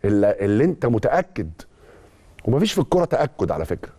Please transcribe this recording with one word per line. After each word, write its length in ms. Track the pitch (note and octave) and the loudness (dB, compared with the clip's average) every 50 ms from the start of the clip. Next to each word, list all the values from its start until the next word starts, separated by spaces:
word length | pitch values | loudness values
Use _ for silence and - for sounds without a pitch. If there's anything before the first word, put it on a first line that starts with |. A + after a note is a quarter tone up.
| - | 2
اللي، 260 | G2+ G#2 G2+ G2+ G#2 G2 - | 2 2 4 4 2 2 0
اللي 240 | G2 G2+ G#2 A2 C#3+ | 0 0 2 2 2
انت 220 | F3+ E3+ - - | 2 0 0 0
متاكد. 640 | A#2+ A#2+ A2 - A#2+ C3+ F3 F#3 - - - F#2 D#2+ D#2+ - - - _ _ - - - - - - _ _ _ - - - - | 0 0 2 0 2 0 0 -2 -4 -8 -10 -8 -8 -10 -16 -20 -20 _ _ -20 -20 -20 -20 -20 -20 _ _ _ -20 -20 -6 -2
ومفيش 280 | A2 A#2+ C#3+ G#3 G#3+ - | 0 2 2 0 0 0
في 60 | G3 | -2
الكوره 240 | C#3+ - - - B2 | 0 2 2 0 2
تاكد 460 | - - B2+ D3+ C3+ - - G2 E2 | 0 0 -2 -2 -2 -2 -4 -4 -4
على 140 | D#2+ D2+ D#2+ | -2 -6 -4
فكره 260 | - F2 D#2+ - - - | -6 -6 -8 -8 -18 -18